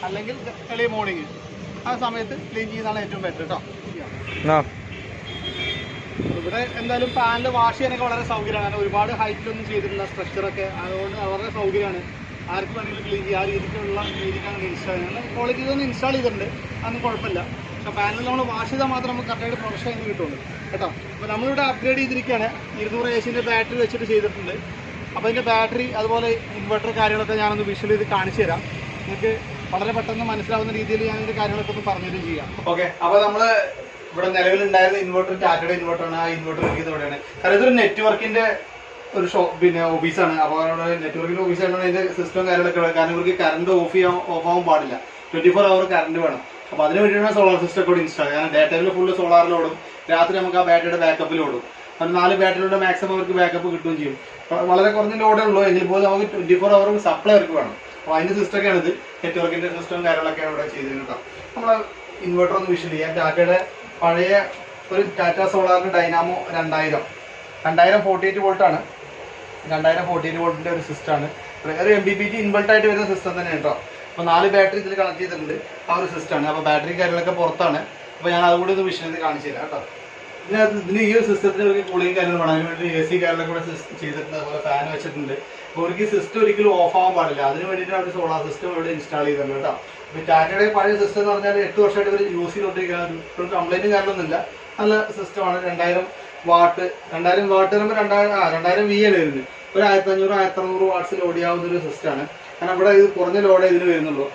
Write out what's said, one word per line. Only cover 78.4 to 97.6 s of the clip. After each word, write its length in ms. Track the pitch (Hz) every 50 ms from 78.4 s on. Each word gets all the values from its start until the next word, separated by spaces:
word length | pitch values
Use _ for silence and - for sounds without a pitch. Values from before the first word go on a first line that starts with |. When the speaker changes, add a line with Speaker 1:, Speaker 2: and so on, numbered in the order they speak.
| 175 175
Speaker 1:
അതുകൂടി 240 | 175 175 180 190 190
ഒന്ന് 100 | 190 190 185
വിഷ്വൽ 180 | - - 160 160
ചെയ്ത് 120 | 160 160 160
കാണിച്ചു 240 | 156 151 143 143 147
തരാം 120 | 139 -
കേട്ടോ. 180 | 156 156 - 139 - - - - - - - - - - - - -
ഇതിനകത്ത് 320 | - 202 214 220 214 208 208 185
ഇതിന് 160 | 175 196 214 220 208
ഈ 20 | 220 226
ഒരു 60 | 226 208
സിസ്റ്റത്തിന് 360 | 202 185 - 196 185 190 208 202
ഒരു 80 | 196 202 190 185
കൂളിംഗ് 240 | 185 180 180 180 185 190
കാര്യങ്ങൾ 200 | 175 175 175 170
വേണം. 100 | 165 160 160
അതിന് 120 | 160 160 165
വേണ്ടി 160 | - 160 175 170 160 160
എ 20 | 156 160
സി 80 | 180 180
കാര്യങ്ങളൊക്കെ 300 | 175 170 165 165 160 160
ഇവിടെ 120 | 170 165 160 170
സിസ്റ്റം 240 | 156 - - - - -
ചെയ്തിട്ടുണ്ട്. 340 | 160 151 143 156 156 - 156 151
അതുപോലെ 200 | 147 147 147 151 151
ഫാൻ 180 | 151 143 143 143 160 156
വെച്ചിട്ടുണ്ട്. 400 | 143 - 156 139 147 143 135 135 - - - - - - -
അപ്പോൾ 140 | - 165 170
അവർക്ക് 180 | 170 180 185 214
ഈ 20 | 214 208
സിസ്റ്റം 260 | 190 - - - 220 214
ഒരിക്കലും 280 | 208 202 202 208 208 190 180
ഓഫ് 140 | 170 170 - 185
ആവാൻ 120 | 185 185 180 170
പാടില്ല. 240 | 160 156 143 143 139 139
അതിന് 140 | 156 160 180 190
വേണ്ടിയിട്ടാണ് 320 | 190 185 180 185 196 185 180
ഒരു 60 | 180 175
സോളാർ 240 | 180 170 160 160 156 147 143
സിസ്റ്റം 200 | - - - 180 175
ഇവിടെ 160 | 165 160 165 165
ഇൻസ്റ്റാൾ 280 | 151 143 - 151 147 143 147
ചെയ്തിട്ടുണ്ട് 260 | 143 139 139 135 135
കേട്ടോ. 160 | 135 135 123 - - - - - - - -
അപ്പോൾ 180 | - 160 - -
ടാറ്റയുടെ 360 | 165 160 160 180 190 196 208 214 214 202
പഴയ 160 | 196 208 208 202
സിസ്റ്റം 180 | 202 202 - 208
എന്ന് 100 | 202 208 202
പറഞ്ഞാൽ 220 | 202 196 202 202 202 202 -
എട്ട് 100 | - 208 208
വർഷമായിട്ട് 280 | 202 202 202 196 202
ഇവർ 100 | 196 196 202 202 180
യൂസ് 180 | 175 175 165 -
ചെയ്തുകൊണ്ടിരിക്കുകയാണ്. 600 | 202 202 190 175 180 185 175 175 175 175 170 165 160 - -
ഇപ്പോഴും 200 | - - 180 180 196
കംപ്ലൈൻറ്റും 340 | 175 170 170 180 190 202 208 202
കാര്യങ്ങളൊന്നുമില്ല. 420 | 196 196 196 196 185 165 156 165 - - - - - - - - -
നല്ല 140 | 208 214 214 214 214 208 208 202
സിസ്റ്റമാണ്. 400 | 190 175 - 202 196 180 180 180 180 180
രണ്ടായിരം 360 | 170 170 175 175 175 180 185 - - - - - - - - 170
വാട്ട്, 340 | 170 170 170 175 - 190 180 180 - - - - 165
രണ്ടായിരം 340 | 165 170 180 185 202 202 196 196
വാട്ട് 180 | 190